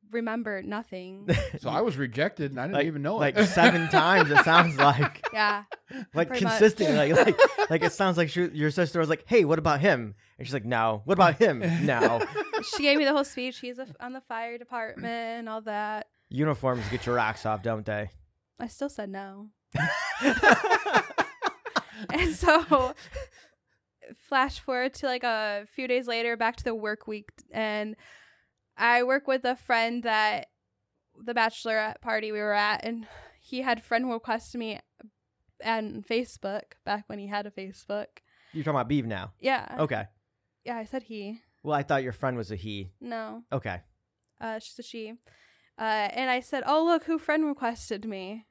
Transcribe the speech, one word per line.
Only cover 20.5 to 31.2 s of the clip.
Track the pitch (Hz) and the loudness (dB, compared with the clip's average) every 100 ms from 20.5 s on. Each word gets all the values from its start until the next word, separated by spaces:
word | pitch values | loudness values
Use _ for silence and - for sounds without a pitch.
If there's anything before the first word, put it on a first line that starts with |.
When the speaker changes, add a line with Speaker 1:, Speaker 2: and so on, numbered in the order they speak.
| 359 415 320 - 294 - - - - - - - - - 220 208 | 4 4 0 2 0 0 -4 -6 -4 -8 -8 -6 -6 -6 -16 -8
Speaker 1:
And | 302 359 | -2 -2
so, | 302 359 320 330 294 254 294 - 571 539 - - _ _ _ _ _ - - | 0 4 4 6 2 2 -4 -14 -14 -14 -18 -20 _ _ _ _ _ -20 -20
flash | - 269 269 - | -2 0 0 -2
forward | - 247 254 - | -6 -2 -2 -4
to, | 277 | -4
like, | 247 | -2
a | 247 220 214 208 208 - | -2 -2 -2 -6 -8 -8
few | 262 | 0
days | 247 247 | 0 0
later, | 233 233 233 | -2 -2 0
back | 226 233 | -2 -2
to | |
the | - | -6
work | 226 214 214 - | -4 -4 -6 -8
week, | 214 208 - _ | -10 -12 -20 _
and | - 220 214 214 220 - - - _ _ _ _ - | -6 -4 -2 -6 -10 -18 -20 -20 _ _ _ _ 0
I | 233 240 | 4 4
work | 247 269 277 | 4 0 0
with | 262 | 0
a | 247 254 | 0 -4
friend | - 233 226 240 | 0 0 2 -2
that | 233 214 214 208 123 _ _ _ _ _ _ _ | -2 2 2 0 -8 _ _ _ _ _ _ _